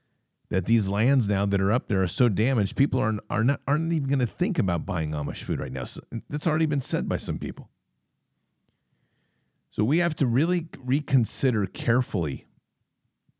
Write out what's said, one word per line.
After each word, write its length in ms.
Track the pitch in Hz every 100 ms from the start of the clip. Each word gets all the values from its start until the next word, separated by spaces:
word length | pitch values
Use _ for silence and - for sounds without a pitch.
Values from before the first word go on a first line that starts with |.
| _ _ _ _ -
that 160 | 92 92
these 220 | 117 98
lands 400 | 101 117 139 101
now 180 | 98 101
that 140 | 98
are 120 | 95
up 160 | 120 -
there 140 | 95
are 40 | 92
so 220 | - 123
damaged, 480 | 95 120 127 98 -
people 220 | 139 131
aren't, 180 | 113 107 -
are 140 | 107
not, 180 | 113 139 -
aren't 240 | 151 165
even 180 | 165 135
gonna 160 | 139 123
think 320 | - 196 185
about 280 | 95 87 78
buying 260 | 90 78
Amish 320 | 76 71 -
food 160 | - 73
right 120 | 73
now. 120 | 65
So, 180 | - - - 117 -
that's 180 | 151 165
already 180 | 160 160
been 160 | 147
said 260 | - 160 -
by 80 | 87
some 200 | - 78
people. 320 | 69 - - _ _ _ _ _ _ _ _ _ _ _ _ _ _ _ _ _ _ _ _
So 140 | -
we 160 | 110 160
have 160 | 170 -
to 100 | 127
really 440 | 117 165 180 - -
reconsider 880 | 123 139 139 131 110 - 135 113 98
carefully 800 | - - 120 120 98 78 67 - _ _ _ _ _ _ _ _ _